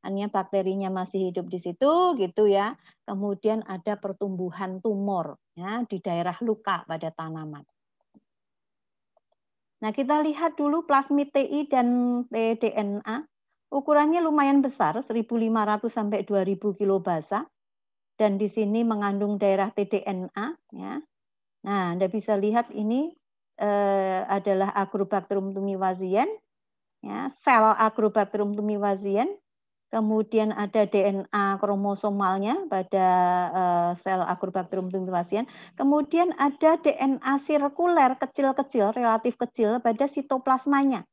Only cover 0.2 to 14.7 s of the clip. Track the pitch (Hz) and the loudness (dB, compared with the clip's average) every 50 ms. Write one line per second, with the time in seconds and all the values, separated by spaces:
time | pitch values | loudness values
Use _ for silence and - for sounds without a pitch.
0.2 | 202 208 - 196 185 - - 196 185 190 190 196 196 190 190 185 185 185 - 190 | -6 -4 -4 -4 -4 -2 -2 -2 -2 -2 -4 -4 -4 -4 -4 -6 -6 -6 -4 -4
1.2 | 190 185 180 185 175 175 180 180 - 180 175 _ 262 285 320 349 359 359 339 247 | -4 -2 -4 -6 -8 -8 -10 -8 -8 -10 -4 _ 2 2 4 4 2 2 2 0
2.2 | 196 180 - - 214 208 196 196 202 220 - _ _ - _ _ _ - 202 196 | -2 -4 2 2 4 4 4 2 2 -2 -6 _ _ -20 _ _ _ -10 -8 -6
3.2 | 202 202 202 185 - 220 214 220 208 - 190 180 170 214 208 202 - 196 190 _ | -4 -4 -6 -2 -2 -2 -2 -2 -4 -8 -12 -8 -4 -6 -6 -4 -6 -10 -6 _
4.2 | 208 202 190 180 185 180 160 180 196 185 185 190 - 226 208 196 196 202 196 180 | -6 -6 -4 -6 -6 -6 -6 -8 -8 -8 -8 -6 -4 -4 -2 -2 -2 -2 -2 -2
5.2 | 160 - - _ _ _ _ 170 175 190 214 240 240 - 208 185 - 196 170 170 | -4 -6 -10 _ _ _ _ -12 -10 -8 -6 -6 -6 -6 -6 -8 -4 -4 -2 -2
6.2 | 170 180 180 - 240 226 214 214 - 202 190 170 - - 165 160 160 160 160 - | -2 -4 -4 -4 -2 -2 -2 -2 -2 -4 -4 -4 -4 -8 -8 -6 -6 -8 -8 -8
7.2 | 160 160 160 160 156 151 151 143 147 _ _ _ _ _ _ _ _ _ _ - | -10 -10 -8 -10 -10 -12 -12 -14 -18 _ _ _ _ _ _ _ _ _ _ -20
8.2 | _ _ _ _ _ _ _ _ _ _ _ _ _ _ _ _ _ _ _ _ | _ _ _ _ _ _ _ _ _ _ _ _ _ _ _ _ _ _ _ _
9.2 | _ _ _ _ _ _ _ _ _ _ _ _ - 214 214 - 277 254 294 302 | _ _ _ _ _ _ _ _ _ _ _ _ -6 -6 -2 -2 0 0 2 2
10.2 | 302 311 294 294 330 330 320 - 294 294 294 339 330 - 277 269 277 - 285 285 | 2 0 0 0 -2 -2 -2 0 0 0 0 0 0 2 0 0 2 2 0 0
11.2 | 285 285 _ 277 269 - - 294 302 294 - 254 240 240 240 247 247 247 240 240 | 0 0 _ 0 0 0 -2 -4 -2 0 0 2 2 2 2 2 2 0 0 -2
12.2 | 247 - - 226 226 226 226 220 233 220 - - 208 202 202 202 - 214 220 262 | -4 -4 -2 -2 0 0 0 0 -2 -2 0 -2 -4 -2 -4 -6 -6 -6 -8 -8
13.2 | 320 _ _ _ _ _ _ _ _ _ - 277 277 - 302 294 294 302 330 349 | -8 _ _ _ _ _ _ _ _ _ -4 -4 0 4 4 4 4 4 2 2
14.2 | 330 320 302 302 277 277 277 285 269 262 | 2 2 2 4 4 6 4 4 4 2